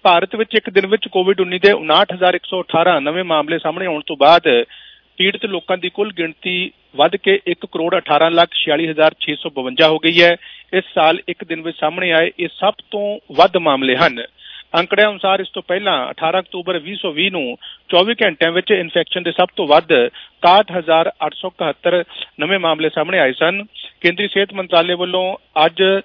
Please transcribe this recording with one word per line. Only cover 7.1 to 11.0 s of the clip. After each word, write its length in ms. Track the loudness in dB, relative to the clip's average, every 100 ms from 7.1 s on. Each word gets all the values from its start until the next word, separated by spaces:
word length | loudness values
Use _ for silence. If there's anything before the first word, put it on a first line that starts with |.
| 0
ਕੇ 240 | 0 0 -2
ਇੱਕ 180 | -6 -6
ਕਰੋੜ 320 | -6 -2 -2
ਅਠਾਰਾਂ 340 | 0 2 2
ਲੱਖ 240 | 2 2 0
ਛਿਆਲੀ 320 | -2 -2 -2
ਹਜ਼ਾਰ 280 | 2 2 2
ਛੇ 160 | -8 -6
ਸੌ 140 | -8
ਬਵੰਜਾ 380 | -8 -6 2 2
ਹੋ 120 | 4
ਗਈ 220 | 2 4
ਹੈ। 140 | 4 4 -6 -20 _
ਇਸ 100 | -4 -2
ਸਾਲ 240 | 0